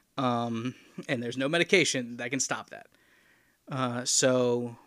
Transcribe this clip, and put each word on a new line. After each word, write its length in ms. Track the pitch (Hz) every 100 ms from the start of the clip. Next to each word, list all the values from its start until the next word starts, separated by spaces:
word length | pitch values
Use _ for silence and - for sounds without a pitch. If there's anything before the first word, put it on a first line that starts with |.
| _ -
Um, 560 | 131 120 117 113 120 123 - - 170
and 140 | 135
there's 160 | 120 117
no 100 | 135
medication 720 | 170 170 196 151 139 120 120
that 140 | 120
can 80 | 135
stop 320 | - 113 104
that. 160 | 52 - _ _ _ _ _ _ _ -
Uh, 340 | 139 127 120 123
so 720 | - 135 127 123 120 120 117